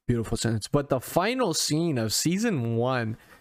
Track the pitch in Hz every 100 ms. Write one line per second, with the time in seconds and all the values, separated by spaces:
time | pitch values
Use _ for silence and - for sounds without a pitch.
0 | - 120 107 113 117 113 - 143 139 131
1 | - - 196 262 226 156 - 147 170 127
2 | 110 - 156 185 240 165 117 113 123 127
3 | 113 113 - -